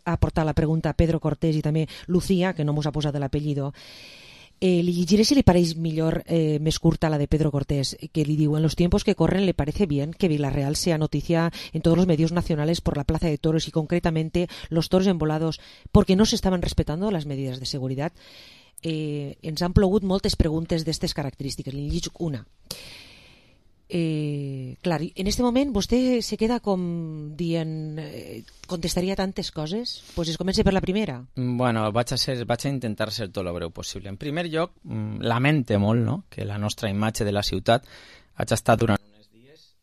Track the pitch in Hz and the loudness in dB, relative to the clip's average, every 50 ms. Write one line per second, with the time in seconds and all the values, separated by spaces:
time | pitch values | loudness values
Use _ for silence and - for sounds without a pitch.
0 | - - 170 - - 156 - - 156 156 147 - 160 151 160 160 - 160 147 - | -2 -4 0 0 0 0 2 0 0 0 0 0 2 2 0 0 -2 0 0 2
1 | 170 160 165 156 - 156 151 - - 165 151 156 147 151 151 160 156 - - - | 2 2 2 0 0 -2 -2 0 0 0 0 0 0 0 0 0 -2 -4 -6 -12
2 | - - 175 180 - - 196 175 175 190 180 160 151 147 147 151 147 151 135 156 | -4 0 0 0 2 2 2 2 2 0 0 0 -2 0 0 0 -2 -2 -2 -2
3 | 147 151 139 147 143 135 - 147 147 151 143 143 139 143 - - - - - - | -2 -2 -2 -2 -4 -2 -2 -2 -2 -2 -2 -2 -4 -6 -8 -10 -18 -20 -20 -20
4 | - - - - - - - - - - _ _ - 185 180 175 175 180 175 170 | -20 -20 -20 -20 -20 -20 -20 -20 -20 -20 _ _ 2 4 4 4 4 2 2 0
5 | 180 160 196 208 220 - 294 277 - - 175 180 175 165 160 160 165 165 156 156 | 2 4 4 4 6 6 4 6 6 8 6 6 4 2 0 -2 -4 -2 -2 0
6 | 160 160 160 - - - 170 165 160 156 151 147 156 160 156 - - 165 156 - | 0 0 0 -2 -2 -2 0 0 2 2 0 0 0 -2 -2 2 2 2 4 4
7 | - 160 156 147 147 - - 151 156 151 143 143 135 - 147 139 135 - - - | 2 0 0 0 0 0 2 2 2 2 0 0 -2 0 -2 -2 -2 -4 -6 -10
8 | - 151 - 160 147 143 156 151 156 147 151 156 160 156 - - 170 175 190 208 | -14 -6 -2 -2 0 0 2 2 2 2 2 2 2 2 2 2 2 4 4 2
9 | - - 190 - 165 160 185 185 202 185 170 - 143 143 147 - 208 165 147 139 | 2 2 2 4 4 2 4 2 2 2 0 0 -2 -2 0 0 0 2 2 0
10 | 139 156 165 - - 180 151 147 147 139 131 143 139 139 156 - - 180 165 156 | -2 -4 -2 0 0 2 2 2 0 0 0 0 0 0 -2 0 0 0 2 2
11 | 156 151 - 147 - - 170 165 165 170 - - - - - 160 - 165 165 170 | 0 0 0 -2 0 0 2 2 2 0 -2 -4 -10 -8 -8 0 2 4 4 4
12 | 185 185 165 147 160 160 170 175 165 - 170 147 147 156 170 - - 170 151 147 | 4 4 4 4 2 2 2 0 0 0 0 0 0 0 0 0 0 -2 -2 0
13 | 139 - 160 160 - 170 151 143 - 160 156 160 - 156 - 165 156 151 175 175 | 0 0 0 0 0 0 0 0 2 2 2 2 0 0 -2 -2 0 0 0 0
14 | - 175 160 160 160 160 - 170 180 170 - - - - 160 165 156 - - 185 | 2 2 2 2 0 0 0 0 0 -2 -4 -10 -8 -2 0 0 2 4 4 4
15 | 190 202 185 165 156 156 151 156 160 160 147 - - - - - - - - 208 | 4 4 2 2 0 0 0 0 0 -2 -4 -6 -10 -18 -20 -20 -4 4 6 6
16 | 202 - 190 185 220 - - 202 - 190 185 180 175 - - - 160 - 151 165 | 6 6 6 4 4 4 2 2 2 0 0 0 0 0 0 0 -2 0 -2 -2
17 | 190 220 202 170 147 147 143 131 139 131 127 131 127 - - 143 127 131 131 127 | -2 -2 -2 -2 -2 -4 -6 -4 -4 -6 -6 -6 -8 -6 -6 -4 -4 -4 -4 -4
18 | 143 175 - - - - - - - - - - - _ _ - - 165 160 156 | -4 -6 -6 -10 -18 -20 -20 -20 -20 -20 -20 -20 -20 _ _ -10 -8 -6 -4 -4
19 | 156 151 147 147 143 139 147 - - 160 160 147 175 175 175 - 208 185 190 214 | -4 -4 -6 -6 -8 -8 -10 -10 -10 -8 -4 -2 -2 2 4 6 6 6 4 2
20 | 180 190 185 196 - 202 - - - 165 151 160 165 165 180 165 160 160 156 - | 2 0 0 0 0 0 0 2 2 2 2 0 -2 -2 -2 -2 -2 -2 -4 -4
21 | - 165 - - 147 135 - - 139 139 - - 139 135 131 139 147 147 160 170 | -4 -4 -4 -4 -6 -6 -6 -8 -8 -8 -8 -8 -10 -10 -8 -8 -6 -4 -4 -4
22 | - - - - 175 165 139 113 - - _ _ _ - - - - - - - | -4 -6 -6 -6 -4 -4 -4 -6 -10 -14 _ _ _ -18 -16 -16 -16 -18 -20 -20
23 | - - - - - - - _ _ _ _ _ _ _ _ _ _ _ - 175 | -20 -20 -20 -20 -20 -20 -20 _ _ _ _ _ _ _ _ _ _ _ -4 -2
24 | 165 160 156 151 151 147 147 143 143 139 135 135 127 127 127 - - 180 165 143 | -2 -2 -2 -2 -2 -4 -4 -6 -6 -8 -10 -10 -10 -12 -14 -6 -2 -2 -2 -2
25 | 156 180 - - 190 202 - - 247 247 233 254 285 285 240 202 185 - - 247 | -2 -6 -6 -4 -4 -2 0 2 2 2 4 2 2 2 0 -2 0 2 2 2
26 | 254 254 254 240 214 - 220 - 220 220 247 233 - 208 196 185 180 175 170 170 | 4 4 2 0 0 -4 -2 0 0 0 0 0 0 0 0 0 -2 -2 -4 -4
27 | 165 160 156 156 151 151 151 151 175 165 165 165 160 160 160 156 156 156 151 156 | -6 -6 -8 -10 -10 -10 -8 -4 -2 -2 0 -2 -2 -4 -6 -6 -6 -8 -8 -10
28 | 156 147 - - - - 110 113 - - - - - - 185 170 170 170 - 180 | -10 -12 -14 -14 -14 -14 -14 -16 -16 -18 -20 -20 -10 -8 -6 -6 -4 -2 -2 0
29 | 175 190 196 190 190 190 190 - 175 - - 165 151 156 180 226 247 - - - | 0 0 -2 -2 -2 -4 -4 -6 -8 -8 -6 -6 -6 -4 -6 -6 -6 -8 -10 -12
30 | - - - - 170 160 160 - 180 185 190 - 214 196 190 190 - - 185 214 | -16 -10 -6 -4 -4 -4 -4 -2 -2 0 2 2 4 4 2 2 0 0 -2 -2
31 | 220 180 135 123 127 - - - 123 123 123 120 127 123 113 113 107 107 101 113 | -2 -4 -6 -10 -12 -12 -6 -4 -2 -2 0 2 2 2 2 2 0 0 0 0
32 | 120 - 135 123 - - 135 123 117 98 120 117 - 143 139 131 123 113 104 - | -2 0 -2 -2 -2 -2 -4 -4 -2 -2 -2 -2 -2 -4 -4 -4 -4 -4 -4 -4
33 | 110 107 104 117 110 95 85 104 92 87 87 87 85 82 - - 87 - - 98 | -4 -4 -4 -6 -8 -6 -6 -6 -6 -4 -4 -6 -6 -8 -8 -10 -12 -12 -12 -12
34 | 98 98 98 101 - 147 143 165 180 170 156 156 170 175 - _ - - 117 110 | -12 -12 -12 -10 -8 -6 -4 -4 -4 -4 -4 -4 -4 -4 -6 _ -12 -8 -6 -6
35 | 107 107 107 104 - 117 113 120 127 143 156 151 120 - 110 101 101 104 110 120 | -6 -6 -6 -4 -2 0 0 2 4 4 4 2 2 2 2 2 4 4 2 2
36 | 117 110 117 196 - - - - 101 101 101 104 104 104 - - - 107 98 101 | 2 0 -2 -4 -6 -10 -10 -10 -8 -8 -6 -6 -4 -6 -4 -4 -4 -4 -2 -2
37 | 104 113 107 - 113 104 101 101 101 - - 95 - - 117 123 - - - - | -2 -2 -2 -2 -2 0 0 0 -2 -2 -4 0 2 2 2 2 2 -4 -16 -20
38 | - - - - - _ _ - - - 120 110 - - 117 110 117 110 104 - | -20 -20 -20 -20 -20 _ _ -8 -2 -2 -2 0 2 2 2 4 4 2 2 0
39 | - - _ _ _ _ _ 110 120 135 151 160 _ _ _ _ | -2 -8 _ _ _ _ _ -20 -20 -20 -20 _ _ _ _ _